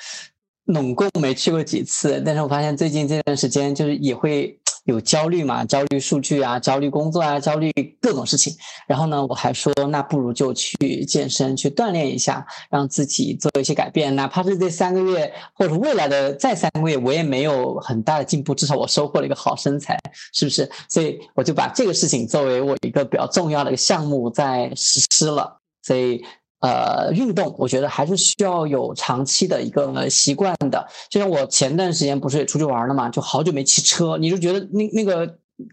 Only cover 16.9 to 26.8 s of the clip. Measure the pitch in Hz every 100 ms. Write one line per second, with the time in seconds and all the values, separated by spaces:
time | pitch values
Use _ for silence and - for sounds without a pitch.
16.9 | 139 123 156 156 131 151 135 127 - -
17.9 | 113 110 156 - 151 135 135 143 131 117
18.9 | - 147 160 139 139 127 120 143 143 -
19.9 | - - - - - 143 - 135 - -
20.9 | - 156 147 - - 165 147 131 - 214
21.9 | - 160 127 113 156 135 127 139 131 -
22.9 | 143 131 - 127 - 160 147 143 131 -
23.9 | 185 147 139 117 - 139 127 123 131 -
24.9 | 131 - - 156 143 - - _ _ -
25.9 | 127 123 120 - - _ - 127 123